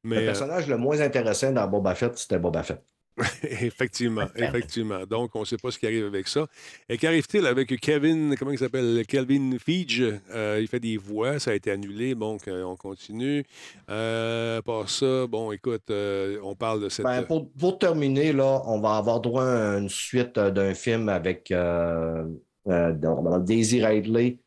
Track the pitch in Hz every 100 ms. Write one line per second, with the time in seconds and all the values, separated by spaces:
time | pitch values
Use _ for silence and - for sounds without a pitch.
0 | 113 113 110 101 135 180 143 117 127 151
1 | 143 131 113 101 135 127 98 101 95 90
2 | 120 - - 92 85 80 73 - _ _
3 | _ - 110 - 151 127 120 - 113 -
4 | 120 110 95 113 120 120 80 117 110 95
5 | 95 113 120 113 107 113 127 - 113 113
6 | 104 98 95 147 156 - - - - 117
7 | 160 165 - 208 160 123 123 127 - 151
8 | 156 160 151 139 135 135 127 131 120 117
9 | 110 135 127 139 135 123 - 180 156 117
10 | 120 104 95 113 107 107 113 127 113 110
11 | 98 104 120 143 127 101 107 98 101 104
12 | 123 123 107 107 101 92 92 92 98 98
13 | - 110 131 143 135 - - - - 104
14 | 113 113 113 117 117 113 107 113 101 -
15 | 135 131 127 110 113 104 127 113 - 101
16 | 101 98 98 104 98 98 113 110 101 -
17 | 131 123 117 160 139 135 175 185 185 160
18 | 139 135 156 139 135 135 117 110 107 107
19 | 107 117 117 123 127 123 107 101 98 -
20 | - 123 120 - 101 98 98 92 - 113
21 | 107 92 85 87 - 90 87 85 85 82
22 | 82 82 80 82 _ _ 101 87 85 80
23 | 78 73 82 90 92 113 110 120 110 107
24 | 104 117 123 123